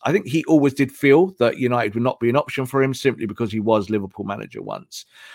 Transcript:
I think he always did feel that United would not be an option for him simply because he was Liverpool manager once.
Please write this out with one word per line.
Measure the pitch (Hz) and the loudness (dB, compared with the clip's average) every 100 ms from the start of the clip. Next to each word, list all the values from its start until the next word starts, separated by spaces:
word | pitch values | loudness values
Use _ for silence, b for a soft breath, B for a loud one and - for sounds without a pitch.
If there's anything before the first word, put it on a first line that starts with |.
I | - | -2
think | 190 127 | -2 0
he | 156 - | -4 4
always | 160 139 | 4 4
did | - 131 | 2 -2
feel | - 139 143 185 - | 2 4 6 4 2
that | 120 - | 0 0
United | 123 120 110 | -2 0 -2
would | 113 | -2
not | 123 - | -2 0
be | 117 | 0
an | 135 | 0
option | - - 127 | -2 -6 -2
for | 135 | 0
him | 135 | 0
simply | 127 135 117 104 | 0 -2 -2 -8
because | 104 113 | -6 -4
he | 110 | -2
was | 104 107 101 | 0 0 0
Liverpool | 107 98 104 | -4 -4 -10
manager | 101 98 - - | -10 -10 -12 -14
once. | 50 50 - - - B B | -12 -12 -14 -20 -20 B B